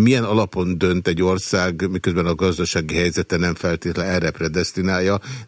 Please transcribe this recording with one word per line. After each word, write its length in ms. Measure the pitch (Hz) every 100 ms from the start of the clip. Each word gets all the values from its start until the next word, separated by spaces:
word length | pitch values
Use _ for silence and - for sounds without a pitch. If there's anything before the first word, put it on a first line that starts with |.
milyen 200 | 113 127
alapon 540 | 113 107 101 92 90 87
dönt 300 | 92 90 92
egy 140 | 85
ország, 680 | 90 92 - 98 90 82 92
miközben 340 | 90 95 87 85
a 100 | 82
gazdasági 600 | 92 85 87 87 78 80
helyzete 420 | 87 82 87 87
nem 180 | 87 82
feltétlenül 560 | 90 82 87 85 90
erre 200 | 90 82
predesztinálja, 840 | - 80 82 90 - 92 92 95 101 - 131